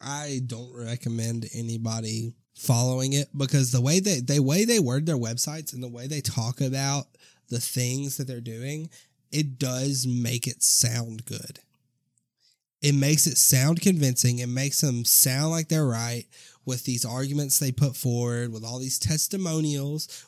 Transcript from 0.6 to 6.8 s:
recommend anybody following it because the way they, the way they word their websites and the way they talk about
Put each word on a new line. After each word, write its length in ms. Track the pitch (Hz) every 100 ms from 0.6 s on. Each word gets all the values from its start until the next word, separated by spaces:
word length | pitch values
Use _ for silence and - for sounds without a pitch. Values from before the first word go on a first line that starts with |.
| 123
recommend 720 | 120 117 120 117 117 113 117 110
anybody 800 | 117 117 117 113 113 113 113 113 - _
following 580 | - - 120 127 127 131
it 160 | 139 143 143
because 360 | 139 143 127
the 80 | 123
way 180 | 123 175
they, 200 | 196 156
the 200 | 123 147
way 240 | 135 160
they 160 | 226 233
word 240 | 139 131
their 140 | 156 143
websites 560 | 117 117 - 156 151
and 80 | 127
the 60 | 123
way 180 | 120 127
they 160 | 151
talk 400 | 127 - 113 127
about 460 | 135 135